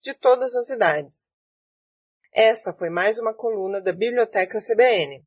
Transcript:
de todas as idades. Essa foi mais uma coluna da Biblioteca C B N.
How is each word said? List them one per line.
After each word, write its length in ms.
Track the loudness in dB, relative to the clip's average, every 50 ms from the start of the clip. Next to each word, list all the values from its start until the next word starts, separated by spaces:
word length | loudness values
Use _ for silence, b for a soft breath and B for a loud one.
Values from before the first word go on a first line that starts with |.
de 120 | _ -14 -14
todas 420 | _ 4 4 4 4 2 -4 -4
as 140 | -4 -4 -4
idades. 600 | -2 0 0 0 0 0 -4 -10 -14 -16 -16 _ _ _ _ _ _ _ _ _ _ _ _ _ _ _ _ _ _ _ _ _
Essa 420 | _ 4 4 4 4 2 -4 -6 -6
foi 160 | -6 -8 -6
mais 300 | -4 -2 0 0 -2 -2
uma 140 | -4 -6 -6
coluna 480 | -4 -6 -4 -4 -4 -4 -4 -6 -4
da 100 | -4 -4
Biblioteca 720 | -2 -2 -2 -2 0 0 0 0 0 -2 -2 -2 -4 -8
C 120 | -4 -2 2
B 100 | 4 4
N. 420 | 4 4 2 0 -4 -8 -16 _